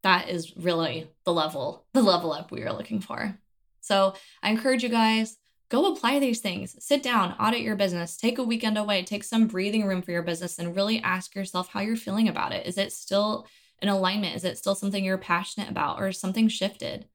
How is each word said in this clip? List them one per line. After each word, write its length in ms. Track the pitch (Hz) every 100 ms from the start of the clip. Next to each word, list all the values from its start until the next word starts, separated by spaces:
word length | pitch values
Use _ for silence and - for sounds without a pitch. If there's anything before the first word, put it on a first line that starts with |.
That 260 | 196 180 -
is 260 | 180 165 -
really 540 | 175 165 165 160 160 _ -
the 80 |
level, 520 | 170 156 151 139 - _
the 80 | 269
level 300 | 208 175 170
up 200 | 147 -
we 120 | -
are 100 | 104
looking 280 | - - 214
for. 380 | - - 208 190 _ _ _ _
So 320 | - 196 196 190 - -
I 100 | 202
encourage 320 | 226 262 254
you 60 | 240
guys, 480 | 233 220 220 220 - _ _ _
go 220 | 240 370
apply 280 | - 233 277
these 220 | 269 226
things. 340 | 202 185 - -
Sit 180 | - 285
down, 300 | 254 233 180
audit 280 | - 208 233
your 140 | 220 202
business, 420 | 196 175 170 -
take 200 | 226 233
a 60 |
weekend 340 | 240 233 226 214
away, 260 | 208 196
take 200 | 180 202
some 240 | - 226 220
breathing 380 | 185 196 220 202
room 160 | 185
for 100 | 180
your 100 | 170
business, 380 | 170 165 175 -
and 160 | 170 180
really 240 | 202 220
ask 340 | 202 185 -
yourself 360 | 196 190 180 185
how 100 | 202
you're 160 | 202 226
feeling 320 | 220 202 220
about 240 | - -
it. 160 | - -
Is 100 | 185
it 140 | 202
still 560 | - - 202 214 208 - _ _ _
in 80 | 196
alignment? 460 | 196 185 208 185 -
Is 80 |
it 140 | 180 -
still 180 | - 196
something 280 | 202 196
you're 140 | 190 190
passionate 520 | - 175 196 - -
about, 300 | - 147 -
or 120 | 190
something 360 | 190 185 208 220
shifted? 600 | - 196 - - - -